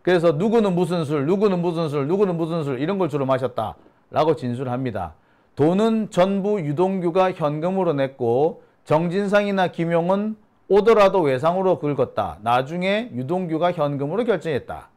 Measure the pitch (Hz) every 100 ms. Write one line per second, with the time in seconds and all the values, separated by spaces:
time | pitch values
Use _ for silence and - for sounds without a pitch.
0 | - 180 170 151 214 233 208 175 175 180
1 | 147 151 139 196 208 180 175 165 165 147
2 | 139 196 202 170 165 170 143 123 147 196
3 | 180 147 135 131 123 - 110 - _ _
4 | _ 127 156 156 127 120 135 123 131 104
5 | 87 - _ _ _ - 147 185 226 226
6 | 214 - 185 196 190 208 147 147 185 190
7 | 175 175 185 185 156 151 170 190 175 143
8 | 135 135 120 120 151 - - _ - 147
9 | 170 175 202 208 202 196 175 - 165 170
10 | 170 196 214 220 _ _ _ 196 208 220
11 | 196 190 151 127 156 180 190 175 147 139
12 | 123 - 98 78 107 123 135 170 185 208
13 | 240 120 131 180 180 156 175 175 147 143
14 | 143 185 240 196 165 135 - 78 -